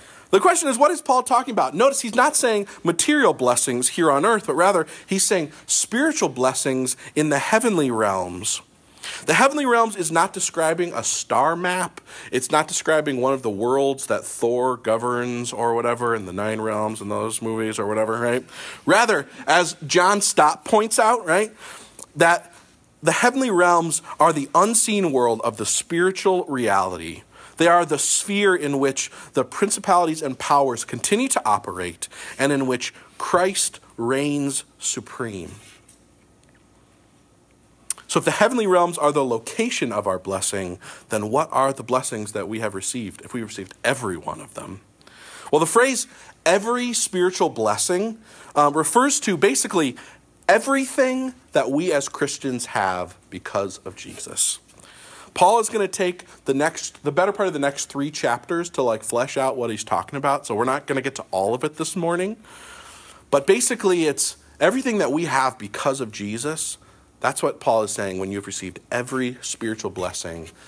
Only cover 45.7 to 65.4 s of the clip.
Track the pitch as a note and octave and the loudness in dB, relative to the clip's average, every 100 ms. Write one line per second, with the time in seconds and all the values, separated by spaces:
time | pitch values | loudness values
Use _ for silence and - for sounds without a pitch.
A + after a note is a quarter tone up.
45.7 | A3+ C4 B3+ - - - - D#3+ G3 G#3+ | 4 4 0 -6 -12 -20 -4 2 2 2
46.7 | A#3+ B3 A3+ - F#3 F3+ F3+ E3 A#2+ G#2+ | -2 -2 -4 -4 0 0 2 -2 0 0
47.7 | G#2+ - F3+ A3 A3 - - - C#3+ D3 | 0 0 0 -2 -6 -18 -20 -6 2 2
48.7 | D3 D3+ A#3 C4+ C4 - E3+ G3+ C4+ A3 | 2 2 4 2 0 -2 2 2 2 0
49.7 | F#3+ C#3 - - - _ _ - G3+ C4 | 0 0 -2 -16 -20 _ _ 2 2 4
50.7 | C4+ C4 - B3+ C4 C4 - _ D3+ B2 | 0 0 0 0 0 -6 -10 _ -2 0
51.7 | C#3 F3+ D3 C3+ - C#3 - C#3 B2 - | 0 0 0 -2 -4 -4 -4 -6 -6 -4
52.7 | A#2 F#2+ F#2 F2+ - _ - - G#2 G2 | -2 -2 -2 -6 -12 _ -14 -6 -4 -4
53.7 | - G2 - - - - - - - _ | -8 -16 -16 -18 -16 -14 -4 -4 -4 _
54.7 | - - - - - - - F3+ A#3 A3 | -20 -20 -20 -20 -20 -16 2 4 4 2
55.7 | A3 F#3+ - F#3 F3+ - - - C3+ D3+ | -2 -2 -2 -4 -4 -14 -12 -2 0 0
56.7 | - - - D3 D3 F#3+ G3+ F#3+ D3+ C#3 | -2 -12 -8 -4 0 0 0 -2 0 -2
57.7 | C#3 - C#3 C#3+ - C3+ A#2+ - E3+ E3+ | -4 -8 -6 -6 -4 -2 -2 -4 -6 -4
58.7 | - B2+ A2 - A#2 C#3 C#3 C3+ B2 A#2 | -2 -2 -2 -4 -4 -2 -2 -2 -2 -6
59.7 | G#2+ - F#2 - C#3+ C#3 C#3 - G#2+ B2 | -6 -4 -4 -4 -4 -2 -2 -2 -2 0
60.7 | C#3 - C3+ C3 - - F#2 G2 B2 D3+ | -2 -2 -4 -4 -8 -8 -4 -2 -2 -4
61.7 | D3+ D#3+ F#3+ E3+ F3 F#3+ A3+ - - - | -6 -8 -4 -4 -2 -4 -8 -16 -20 -20
62.7 | - - - - - _ C#3 C#3 A3 - | -20 -20 -20 -20 -20 _ 0 4 2 2
63.7 | A#3+ G3 F3+ D#3 C#3 - - _ - E3 | 0 2 2 0 0 -4 -6 _ 0 2
64.7 | B3+ B3+ G#3+ D3 D3 E3 C3 | 2 0 0 0 0 0 0